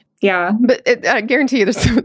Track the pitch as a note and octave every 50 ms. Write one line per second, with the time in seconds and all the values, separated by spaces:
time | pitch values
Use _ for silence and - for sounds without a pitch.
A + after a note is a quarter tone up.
0 | _ _ _ _ - G3 F#3 F3 F3 F#3 G#3+ A3+ B3 A#3+ C4 - - - A#3+ -
1 | - - B3+ A3+ G#3+ A3 B3+ D4 C#4+ - C4 B3 G3+ B3 A3+ - - B3 A#3 -